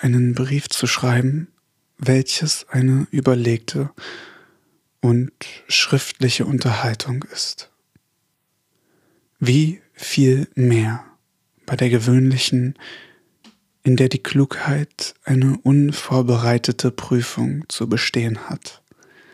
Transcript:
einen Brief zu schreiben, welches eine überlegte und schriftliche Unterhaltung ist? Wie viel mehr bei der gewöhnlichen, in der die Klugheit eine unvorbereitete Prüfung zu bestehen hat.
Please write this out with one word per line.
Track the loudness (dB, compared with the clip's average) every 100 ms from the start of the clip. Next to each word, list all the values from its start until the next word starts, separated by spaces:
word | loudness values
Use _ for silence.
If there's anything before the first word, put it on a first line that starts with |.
einen | 0 2 2
Brief | 0 -2 -4 -4
zu | -4 -2
schreiben, | -2 0 0 0 -2 -6 _ _ _ _ -6
welches | 0 0 0 -4 -4 -6 -4
eine | 0 2 0 -2
überlegte | -2 2 2 2 -2 -4 -6 -6 -8 -18 -18 -20 -20 _ _ _ _ _ _
und | 0 0 0 -8 -18 -16 -4
schriftliche | -2 0 0 -2 -2 -2 0
Unterhaltung | 0 0 0 -2 -2 -4 -6 -8 -8
ist? | -8 -8 -10 -16 _ _ _ _ _ _ _ _ _ _ _ _ _ _ _ _ -4
Wie | 2 4 2 -2 _
viel | -18 -4 2 4 4 0
mehr | 0 2 4 2 -4 -10 _ _ _ _ _ -8
bei | -2
der | 2
gewöhnlichen, | 2 4 4 4 2 0 0 -2 -6 -16 -20 -20 _ _ _ _ _ _ _
in | 2 4
der | 4
die | 0
Klugheit | -2 0 0 -2 -2 -2 -4 -8 -12 -8
eine | 0 2 2 2
unvorbereitete | 4 4 4 0 -2 0 2 2 2 2 0 -2 -2
Prüfung | -4 -2 -2 -2 -4 -4 -4 -8
zu | -6 -4
bestehen | -2 -2 -2 -2 -4 -8
hat. | -12 -12 -20 _ _ _ _ _